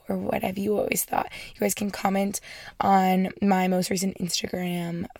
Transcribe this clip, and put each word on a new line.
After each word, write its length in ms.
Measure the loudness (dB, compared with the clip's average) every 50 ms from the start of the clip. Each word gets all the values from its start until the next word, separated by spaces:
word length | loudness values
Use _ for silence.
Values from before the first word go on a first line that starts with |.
| _ -4
Or 80 | -4
what 260 | -4 -2 -2 -2 -2 -2
have 140 | -2 -2
you 220 | -2 -2 0 0 0
always 260 | 0 0 0 -2 -2
thought? 240 | -2 -2 -2 -2 -2 -6 -14 -14 -12 -6
You 60 | -2
guys 140 | -2 -2 0
can 160 | -2 -4 -4
comment 500 | -4 -2 0 0 2 2 0 0 -2 -6 -8 -12 -16 -16 -16 -12 -6 0
on 480 | 4 6 6 6 6 6 4 4 2 0 0 0 2
my 260 | 4 4 4 4 2
most 220 | 2 2 2 0
recent 260 | 0 0 0 -2 -2
Instagram 880 | -4 -4 -4 -2 -2 -4 -2 -4 -4 -2 -2 -2 -4 -4 -4 -4 -6 -6 -8 -10 -4